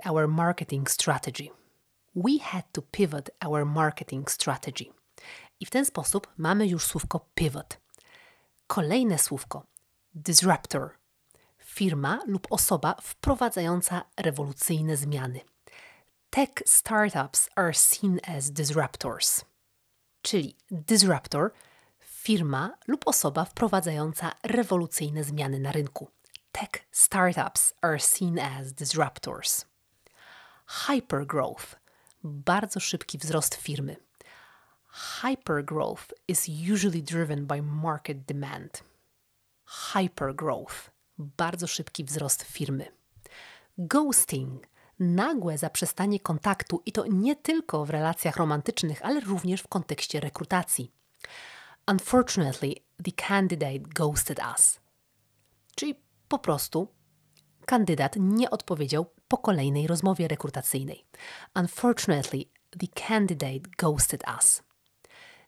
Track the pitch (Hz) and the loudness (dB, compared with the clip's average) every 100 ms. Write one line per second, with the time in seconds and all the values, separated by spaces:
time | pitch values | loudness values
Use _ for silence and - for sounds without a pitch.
0 | 185 156 156 160 170 175 - 139 135 - | 0 2 2 4 2 0 -2 -4 -2 0
1 | - 131 - 131 143 - _ _ _ _ | 2 0 -2 -10 -12 -18 _ _ _ _
2 | _ 180 208 294 - 185 - - - - | _ -2 2 2 0 -8 -6 -10 -6 0
3 | 185 147 - - 165 151 147 151 156 - | 0 0 -10 -8 -2 0 2 2 2 0
4 | - 131 143 - - 127 - - 120 _ | -8 -8 -4 -2 -2 -2 -6 -10 -12 _
5 | _ - - - - - 190 254 277 - | _ -20 -20 -20 -20 -14 -2 0 0 -2
6 | 139 202 - - 160 202 208 170 - 160 | -2 -2 -2 -2 2 4 4 2 -2 -4
7 | - 180 - - 156 143 - - _ - | -4 -6 -4 -2 -2 -2 -12 -16 _ -20
8 | _ - - _ _ _ - - 156 233 | _ -20 -20 _ _ _ -4 0 2 4
9 | 240 160 - 139 - 143 - - _ _ | 4 2 0 -2 -8 -12 -14 -20 _ _
10 | _ 165 147 165 185 160 - 143 131 - | _ -10 0 2 4 2 0 -6 -6 -12
11 | _ _ _ _ _ _ - - 190 151 | _ _ _ _ _ _ -12 0 0 2
12 | 139 226 294 190 - 214 - 170 156 - | 0 -2 -2 -4 -2 0 2 2 0 -2
13 | - - - 262 240 190 170 180 - 175 | -6 -4 0 2 2 0 0 2 0 -2
14 | - - 180 139 143 135 - 160 156 147 | -6 -4 -2 -2 -6 -2 0 2 2 0
15 | 143 143 131 127 - _ - - - - | -2 -2 -4 -8 -12 _ -20 -20 -20 -20
16 | _ _ - 262 277 - - - - 214 | _ _ -4 0 0 0 4 4 4 2
17 | 208 160 139 - - - 175 151 - - | 2 2 0 0 0 2 2 6 4 4
18 | 202 180 - 147 139 143 143 151 131 - | 2 2 0 -4 -4 -2 0 2 0 -2
19 | 131 113 - - - _ _ _ _ _ | -6 0 0 0 -4 _ _ _ _ _
20 | _ _ - 202 - - - 175 151 220 | _ _ -2 0 0 -8 -10 -6 2 6
21 | 196 160 - 143 190 - - _ _ _ | 6 4 0 0 0 -2 -20 _ _ _
22 | - - - 208 151 131 180 339 - 302 | -20 -8 2 2 2 0 -2 -6 -4 -2
23 | - - 151 143 175 - 226 190 170 151 | 0 2 2 0 -2 0 2 2 0 -2
24 | 156 156 165 - 233 233 220 185 165 - | -2 -4 -6 -6 0 2 4 2 2 -2
25 | 151 151 143 147 139 135 139 151 143 - | -2 -2 -2 -2 -2 -2 -2 -2 -2 -6
26 | 143 _ _ - _ - 208 - - - | -12 _ _ -20 _ -10 -8 -10 -4 2
27 | - 196 180 170 139 - - - 170 151 | 4 6 4 4 -2 2 0 2 0 2
28 | - - 180 165 156 135 135 135 139 156 | 2 2 2 0 -2 -6 -10 -6 -2 0
29 | 139 - - 127 - - - _ _ _ | 0 -2 -10 -6 -2 -2 -4 _ _ _
30 | _ _ - - - - - - - 277 | _ _ -20 -20 -20 -20 -12 -6 0 0
31 | - 139 143 151 - - - - _ _ | 0 -4 -2 -2 -2 -4 -16 -18 _ _
32 | _ _ 156 143 143 190 214 190 - 180 | _ _ -10 -4 2 2 2 -4 -4 -4
33 | - 147 156 160 - - - 147 139 147 | -6 -8 -2 0 0 -4 -6 -4 -6 -10
34 | _ _ - - - - _ _ _ - | _ _ -20 -20 -20 -20 _ _ _ -14
35 | - - 254 262 - 151 143 156 58 - | -12 -4 -2 -2 0 -2 0 -2 -2 -4
36 | - - - 175 - 151 170 208 196 165 | -14 -14 -2 -2 -2 -4 0 2 2 0
37 | 143 165 160 147 143 147 147 151 165 147 | -4 -2 -2 -2 -2 -2 -2 -2 -2 -4
38 | - 139 135 143 139 143 - - - _ | -6 -10 -6 -6 -6 -10 -12 -16 -20 _
39 | _ _ _ _ _ _ - - - 202 | _ _ _ _ _ _ -18 -12 -4 0
40 | 180 - 139 139 156 120 - - - _ | -2 -2 -6 -4 -4 -4 -8 -16 -18 _
41 | _ - 143 - 170 170 175 - 160 - | _ -14 -12 -4 -4 -4 -6 -6 -8 -8
42 | 139 151 139 - - - 139 135 - _ | -6 -4 -2 -2 -4 -6 -4 -4 -6 _
43 | _ - - - - - _ - 170 285 | _ -20 -20 -20 -20 -20 _ -10 0 2
44 | 302 - - 139 131 131 - _ _ - | 4 2 2 -2 -6 -10 -16 _ _ -2
45 | 180 175 269 285 175 151 160 - 170 - | 2 4 2 0 -2 -2 -4 -2 -4 0
46 | 202 202 - 160 208 190 - - - 220 | 0 0 0 0 0 -2 -2 -4 -2 -2
47 | - 190 233 285 - 320 311 156 147 151 | 2 2 2 0 0 0 0 -2 0 0
48 | 156 170 170 - 160 151 185 - 160 147 | 0 0 -2 2 2 2 0 -2 -2 -4
49 | 196 294 202 190 180 185 - - - 147 | -2 -2 0 -2 0 -2 -2 -4 -4 -6
50 | - 147 143 - 151 180 - - 123 _ | -4 -4 -4 -6 -2 0 0 -4 -6 _
51 | _ _ - - - - - - - 190 | _ _ -20 -18 -18 -20 -20 -8 0 0
52 | - 254 247 - 143 - 139 151 _ - | 4 4 4 2 0 0 -4 -6 _ -8
53 | 180 - - 196 190 170 143 139 139 160 | -6 -4 0 4 4 2 -2 -4 -6 0
54 | 151 147 - 147 117 - - - _ _ | 0 0 -2 -4 -4 4 4 2 _ _
55 | _ _ _ _ _ _ _ - 294 - | _ _ _ _ _ _ _ -6 -4 -6
56 | _ _ - 285 - 151 - 160 190 _ | _ _ -4 -2 0 0 0 -2 -4 _
57 | _ _ _ _ _ _ - 247 190 147 | _ _ _ _ _ _ 2 4 4 2
58 | 143 214 190 214 247 214 - 160 139 151 | 2 2 4 4 2 0 -2 -2 0 0
59 | 175 _ - 254 - 175 135 143 156 170 | -2 _ -2 0 2 2 2 2 0 2
60 | 190 185 165 151 143 135 - 135 135 - | 2 2 0 -2 -4 -4 -2 -2 -4 -10
61 | _ - - - - 196 175 - 240 233 | _ -20 -18 -18 -6 -2 -2 2 2 2
62 | - 147 - 135 - _ _ 175 180 - | 2 0 0 -6 -8 _ _ -8 -6 -6
63 | - 220 196 151 139 135 - - 165 147 | 0 2 2 0 -4 -4 -10 0 2 2
64 | - 139 - - - - _ _ _ _ | 0 0 -6 2 2 2 _ _ _ _
65 | - - - - | -20 -20 -20 -20